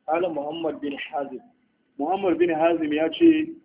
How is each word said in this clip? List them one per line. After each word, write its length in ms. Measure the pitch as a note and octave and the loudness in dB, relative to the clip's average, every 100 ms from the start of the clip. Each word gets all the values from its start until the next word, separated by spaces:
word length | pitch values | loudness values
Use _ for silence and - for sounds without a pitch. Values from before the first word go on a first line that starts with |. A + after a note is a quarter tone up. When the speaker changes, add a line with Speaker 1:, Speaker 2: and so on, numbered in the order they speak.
| - | -4
Speaker 1:
قال 260 | E3 F3+ | -2 -2
محمد 460 | D3+ D3 E3 D#3+ C#3 | -4 -6 -6 -6 -6
بن 180 | C#3+ C3+ | -8 -8
حازم. 420 | - D3+ C3+ B2+ - _ _ _ _ - | -8 -8 -8 -10 -18 _ _ _ _ -8
Speaker 2:
Muhammad 380 | D3 F#3+ G3 D#3 | -4 -2 0 2
bin 120 | F3 | 0
Hazim 440 | D#3 E3+ E3 D3+ | 2 2 2 -2
ya 160 | D3 D#3+ | 0 -2
ce, 420 | - E3 D#3 D#3 - | 6 6 6 2 -8